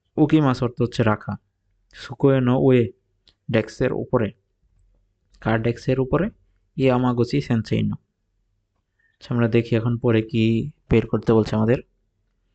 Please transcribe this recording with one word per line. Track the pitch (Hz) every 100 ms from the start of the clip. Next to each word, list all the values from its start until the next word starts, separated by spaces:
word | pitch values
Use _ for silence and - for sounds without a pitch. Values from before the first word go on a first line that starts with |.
| _ -
ওকিমাস | 151 156 139 123
অর্থ | 120 -
হচ্ছে | 120 -
রাখা, | 110 104 - 101 _ _ _ _ _ -
সুকুয়ে | - 127 139 135
নো | 123 131
উয়ে | 139 127 113 - _ _ _ _ -
ডেস্কের | 113 - - 127
উপরে, | - 123 123 101 - _ _ _ _ _ _ _ _ _ _
কার | 110 113
ডেস্কের | 117 117 - 131
উপরে? | 131 131 208 - _ _ _ -
ইয়ামাগুচি | 135 123 127 120 117 143
সেনসেই | - 117 - 113
নো। | 107 107 _ _ _ _ _ _ _ _ _ _ _
আচ্ছা, | _ -
আমরা | 120 117
দেখি | 117 117 117
এখন | 120 117
পরে | 123 110
কি | 110 113 113 113 147 - -
বের | 113 -
করতে | 110 -
বলছে | 110 104 110
আমাদের, | 110 135 - _ _ _ _ _ _